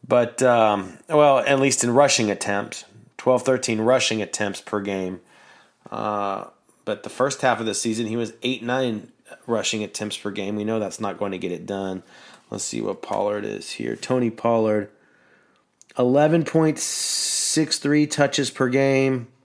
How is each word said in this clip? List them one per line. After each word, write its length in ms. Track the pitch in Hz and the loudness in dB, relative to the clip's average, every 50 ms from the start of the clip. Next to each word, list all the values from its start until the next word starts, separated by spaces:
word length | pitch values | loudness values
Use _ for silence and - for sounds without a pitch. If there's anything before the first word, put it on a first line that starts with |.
| - | -2
But, 360 | - 127 123 120 117 - - | 2 2 2 2 2 0 2
um, 560 | 131 127 120 117 110 107 104 101 95 92 87 - - | 4 4 6 6 6 4 4 0 -2 -8 -12 -20 -6
well, 320 | - 160 151 147 143 139 127 | 2 4 6 6 6 6 4
at 200 | 110 135 139 135 | 4 2 2 4
least 240 | 135 139 127 - - | 4 2 2 2 0
in 80 | 120 | 2
rushing 400 | 117 131 143 135 - - 113 104 | 6 6 6 6 4 2 2 0
attempts, 540 | 101 - - - 101 101 104 - - - - - _ - - _ _ | -2 -2 -2 -2 -2 -2 -2 -4 -12 -14 -16 -18 _ -20 -20 _ _
twelve, 260 | - - 131 127 120 127 | -4 2 2 2 2 2
thirteen 360 | 135 131 123 - - 113 107 | 2 0 0 0 -2 -2 0
rushing 400 | 110 120 131 127 - - 110 110 | 2 2 2 4 2 0 -2 -2
attempts 400 | 101 - - - 107 101 95 - | -4 -6 -4 -4 -4 -4 -4 -8
per 220 | - - - 104 | -8 -6 -6 -4
game. 400 | 98 101 98 95 92 90 92 90 _ _ - - - - - - _ _ _ _ _ - | -2 -2 -4 -4 -4 -6 -8 -10 _ _ -20 -20 -20 -20 -20 -20 _ _ _ _ _ -12
Uh, 540 | - 110 110 107 104 101 101 101 98 - - - _ _ _ _ _ _ _ | -10 -6 -4 -4 -4 -2 -2 -4 -4 -6 -8 -12 _ _ _ _ _ _ _
but 180 | - 104 - - | -8 -8 -6 -8
the 60 | - | -14
first 320 | - - 127 139 139 - | -2 0 0 0 0 2
half 180 | - 127 120 107 | 2 2 2 2
of 80 | 113 | -2
the 80 | 110 101 | -4 -2
season, 320 | - - 117 110 113 117 | -2 -2 -2 -2 -2 -2
he 100 | 107 113 | -4 -2
was 160 | 120 117 110 - - | -4 -4 -6 -8 -6
eight, 220 | - 123 131 110 113 | -4 -4 -4 -4 -4
nine 480 | 120 123 131 131 120 110 107 - - _ _ _ - - _ _ | -4 -2 0 0 -2 -4 -6 -10 -14 _ _ _ -20 -20 _ _
rushing 380 | - 117 107 - - - 107 107 | -2 -2 -2 0 -2 -2 -4 -6
attempts 340 | 98 - - 107 104 101 | -6 -6 -8 -6 -6 -8
per 140 | - - 104 | -6 -8 -8
game. 240 | 98 98 98 98 107 | -6 -6 -6 -4 -4
We 80 | 107 104 | -4 -2
know 160 | 110 113 110 | -2 -2 -2
that's 200 | 104 95 - - | -2 -4 -6 -6
not 200 | 110 101 90 - | -6 -6 -4 -4
going 140 | 101 98 95 | -6 -6 -4
to 40 | |
get 140 | 90 90 90 | -6 -6 -6
it 160 | 87 80 85 | -6 -6 -6
done. 340 | 101 101 98 98 95 95 95 - _ - - - - - - _ _ | -6 -6 -4 -4 -6 -6 -8 -10 _ -20 -20 -20 -20 -20 -20 _ _
Let's 140 | - 104 - | -10 -8 -8
see 180 | - - 113 | -6 -6 -4
what 220 | 107 104 98 - - | -4 -4 -6 -8 -6
Pollard 420 | - 101 101 101 104 104 104 104 | -4 -2 -2 0 -2 -2 -4 -4
is 280 | 107 107 98 - - - | -6 -8 -8 -10 -12 -10
here. 220 | - 117 113 113 | -8 -6 -6 -6
Tony 360 | 113 - - 127 127 120 113 | -8 -4 -2 0 0 0 -2
Pollard, 580 | 113 - - 120 117 113 110 110 107 107 101 98 _ _ _ _ _ _ _ _ _ _ _ _ _ _ _ _ _ _ - _ - | -2 -2 0 2 2 4 4 2 2 0 -2 -4 _ _ _ _ _ _ _ _ _ _ _ _ _ _ _ _ _ _ -20 _ -2
eleven 460 | - 123 123 131 143 147 156 165 175 156 | 0 2 4 4 4 6 6 4 2 2
point 360 | - - 160 160 156 151 - | 2 2 2 4 4 2 0
six 960 | - - - - - - - - - - - - - - - 156 160 143 - | -4 -4 -4 -4 -4 -4 -2 -2 -2 -2 -2 -2 -2 0 0 0 0 0 -2
three 300 | - - 143 147 151 151 | -4 0 2 4 4 2
touches 420 | 147 - - 143 139 - - 135 123 | 2 2 2 2 2 2 0 -2 -2
per 200 | - - 135 123 | 0 0 0 2
game 580 | 127 135 135 135 135 135 135 135 131 127 117 - _ _ | 2 2 4 4 4 4 2 2 0 -2 -4 -10 _ _